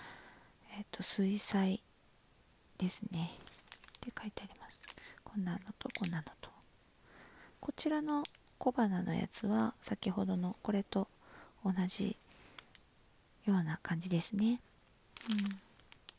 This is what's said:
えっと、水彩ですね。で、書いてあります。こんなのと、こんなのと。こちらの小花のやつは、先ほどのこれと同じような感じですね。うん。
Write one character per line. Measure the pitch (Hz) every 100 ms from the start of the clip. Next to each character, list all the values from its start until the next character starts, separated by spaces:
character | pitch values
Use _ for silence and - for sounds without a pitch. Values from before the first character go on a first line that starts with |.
| - - - - - - - 202
え |
っ | -
と、 | -
水 | - - 190 208
彩 | - 196 190 190 - _ - - - - - - - -
で | 180
す | - -
ね。 | 165 165 - - - - - - -
で、 | 240 -
書 | 214
い |
て | -
あ | 196
り | -
ま | -
す。 | - - - - -
こ | - 208
ん |
な | 180
の | 175 190 -
と、 | - -
こ | 185
ん |
な | 165
の | 151 -
と。 | - - - - - - - - - - - -
こ | -
ち | - 302
ら | 302
の | 302 294 - - - -
小 | 247
花 | 247 214 180
の | 180
や | 170 175
つ | - 202
は、 | 220 220 -
先 | - 202 196
ほ | 185
ど | 190 185
の | 180 -
こ | -
れ | 202
と | - 196 196 - - - - -
同 | 190 185 185
じ | - 196 - - - - - - - - - - - - -
よ | 208
う | 190
な | 160 160
感 | - 165
じ | 180
で | 170
す | - 202
ね。 | 220 240 - - - - - - 240
う |
ん。 | 208 202 196 - - - - -